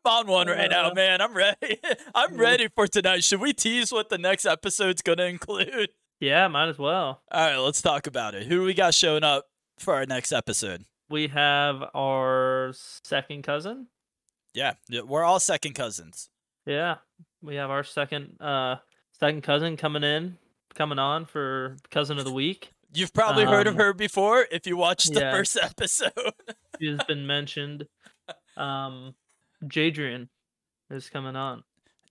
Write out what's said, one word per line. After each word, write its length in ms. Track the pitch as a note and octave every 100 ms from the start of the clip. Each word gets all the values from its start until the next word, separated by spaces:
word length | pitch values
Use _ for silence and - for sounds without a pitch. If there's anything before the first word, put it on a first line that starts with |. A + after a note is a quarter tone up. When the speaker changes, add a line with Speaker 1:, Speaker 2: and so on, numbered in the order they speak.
Speaker 1:
on 220 | B3 A#3 G#3+
one 220 | F#3 F3
right 200 | F3 E3+
now, 200 | F3 E3+
Speaker 2:
Uh, 40 |
Speaker 1:
man. 260 | F3+ F#3+ F3+
I'm 140 | A3
ready. 440 | G3+ G3 G3 D4 G#3+ E4+ -
<laughs> 180 | C#4+
I'm 180 | A#3 B3
Speaker 2:
well 80 | A#3
Speaker 1:
ready 280 | A#3 B3 A3+
for 120 | - G3+
tonight. 340 | G#3 F#3 F3+
Should 180 | - G3
we 120 | C#4
tease 400 | - A3+ A#3+ A#3
what 160 | A#3 G#3+
the 100 | F#3
next 260 | F3+ G3
episode's 560 | G3 D#3 G3+ - F#3+ F3+
gonna 220 | - E3+
include? 680 | F3+ F3 - G3+ - C4 G3+ _ _ -
Speaker 2:
Yeah, 300 | C#3 D#3 F#3
might 200 | C#3+ D#3+
as 100 | C#3+
well. 440 | C#3+ F#3 D3 C3+ -
Speaker 1:
All 160 | D#3+ D#3+
right, 60 | C3+
let's 240 | C3 D3+
talk 240 | F3 C#3+ D3
about 280 | B2 A2
it. 120 | G2+ B2+
Who 160 | F3
we 100 | F#3
got 200 | F#3+ F3+
showing 280 | D#3 E3+ D3+
up 240 | D#3 C#3 - _ _ -
for 160 | -
our 120 | C#3+ C3+
next 260 | B2+ -
episode? 520 | C3 A2+ G#2+ G2+ F2+ G2 _ -
Speaker 2:
We 200 | D3+ D3+
have 560 | D3 D3 C#3+ C#3+ C3+ C3+
our 800 | C#3 C3+ C3+ C3 C3 C3 C3 C3
second 680 | C3 - - - C#3+ C#3 D3
cousin. 440 | C#3 D3 F#3 B3+ A#3+ _ _ _ _ _ _
Speaker 1:
Yeah, 200 | G#2+ C3+ - -
yeah, 140 | A#2+
we're 200 | A2+ D3
all 160 | E3+ F#3
second 360 | - D#3+ D#3
cousins. 560 | C#3 A#2+ G2 E2 - - _ _ _
Speaker 2:
Yeah, 320 | - C#3+ E3+ D#3 _ _ E3 _
we 120 | D3+ C#3+
have 140 | C3+
our 140 | C#3
second, 560 | C#3+ - C#3 D3 C#3+ -
uh, 360 | D3 C3+ B2+ B2+ _ _ _ _
second 220 | D3 D#3
cousin 320 | C#3+ D3 E3 D#3
coming 260 | D#3 D3+
in, 340 | D3 D3+ F3+ F3 _ _ _
coming 240 | - D3+ C#3
on 280 | C#3 D#3 E3
for 500 | D3+ C3+ C3+ C3 C3+ -
cousin 280 | D#3 C#3+ D3
of 60 |
the 80 | C3+
week. 400 | C3 D3 F#3+ - _ _
Speaker 1:
You've 200 | D3 F#3
probably 320 | - A3 G3+
heard 220 | G#3 G3+ G#3
of 60 |
Speaker 2:
Um, 60 | G3+
Speaker 1:
her 120 | G3+
before 540 | F#3 G#3 G3 G3+ B3 A#3
if 160 | E3 F#3
you 100 | F3
watched 360 | E3+ F3+ D#3+
the 80 | D3
Speaker 2:
yeah. 100 | C3+
Speaker 1:
first 240 | C3+ G3 -
<laughs> 60 |
episode. 680 | - - G3+ - G3 - A3 - - A3 _ -
Speaker 2:
She 80 | D#3
has 100 | D3 -
been 200 | C#3+ C#3
mentioned. 600 | C#3+ C#3+ - C#3+ D3 D3 _ - _ - - _ -
Um, 580 | C#3+ C3+ C3+ B2+ C3 - _ _ _ _
Jadrian 640 | D3 D#3 D#3+ D3 C#3 B2 B2 _ _ _ _ _ -
is 200 | C3+ -
coming 260 | C#3+ C3 C3
on. 260 | C3+ A#2+ - _ _ _ _